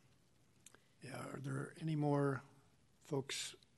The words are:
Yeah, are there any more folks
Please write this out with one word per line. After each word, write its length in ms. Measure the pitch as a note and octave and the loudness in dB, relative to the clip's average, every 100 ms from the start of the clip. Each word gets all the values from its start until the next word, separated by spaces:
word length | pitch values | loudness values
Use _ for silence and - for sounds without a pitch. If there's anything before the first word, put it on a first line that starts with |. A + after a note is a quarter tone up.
| - - _ _ _ _ - - _ - | -20 -20 _ _ _ _ -20 -20 _ -18
Yeah, 140 | B2+ B2+ | -12 -10
are 240 | C3+ C#3 | -8 -6
there 300 | C3+ C3+ - - | -4 -4 -4 -4
any 160 | D#3+ D3+ | -2 2
more 460 | D3 C#3+ C#3+ C3 - - - _ - - | 4 6 4 2 -6 -20 -20 _ -20 -16
folks 500 | - C#3 - - - - - | -4 -2 -2 -4 -6 -10 -20